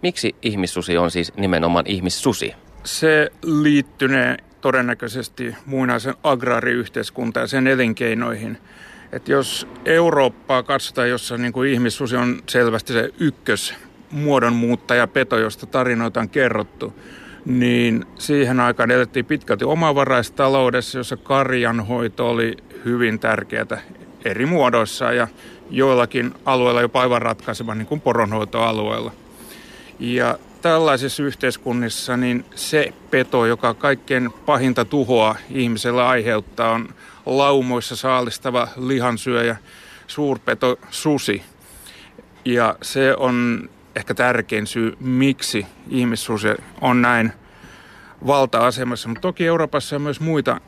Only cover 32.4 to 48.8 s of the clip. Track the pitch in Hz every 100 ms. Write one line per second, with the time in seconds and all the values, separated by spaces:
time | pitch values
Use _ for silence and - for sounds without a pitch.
32.4 | - - - 156 143 - - 131 127 123
33.4 | 117 117 120 113 143 131 - 131 123 -
34.4 | - 139 131 123 110 147 123 123 110 110
35.4 | - 135 123 110 120 123 123 127 113 110
36.4 | 98 - 113 113 113 - - - - 135
37.4 | 143 139 127 123 - 117 131 127 120 -
38.4 | 135 123 117 127 127 135 123 113 131 120
39.4 | 117 110 - - - - - - 143 127
40.4 | - 113 127 123 - - 156 143 - 101
41.4 | - - - - - - - - - -
42.4 | 131 120 113 - - 135 135 - 131 123
43.4 | 120 113 - - - - - 117 123 120
44.4 | 110 110 104 117 113 - 131 127 139 135
45.4 | - 117 101 - - 131 123 117 - 110
46.4 | 104 107 - - 131 123 120 120 113 -
47.4 | - - - - - - - - 131 143
48.4 | 131 113 120 127